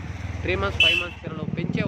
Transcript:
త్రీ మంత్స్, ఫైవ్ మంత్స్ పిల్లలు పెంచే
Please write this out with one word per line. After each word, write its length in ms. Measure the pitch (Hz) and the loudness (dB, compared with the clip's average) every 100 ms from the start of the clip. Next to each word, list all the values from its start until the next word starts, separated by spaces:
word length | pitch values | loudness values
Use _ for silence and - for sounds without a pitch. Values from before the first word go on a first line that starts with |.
| - - - - | -10 -8 -8 -4
త్రీ 140 | 160 185 | 0 2
మంత్స్, 260 | 196 - | 2 4
ఫైవ్ 200 | - 180 | 6 4
మంత్స్ 220 | 175 - | 0 -6
పిల్లలు 320 | 165 160 147 156 | -8 -6 -4 -2
పెంచే 280 | 170 220 | 0 0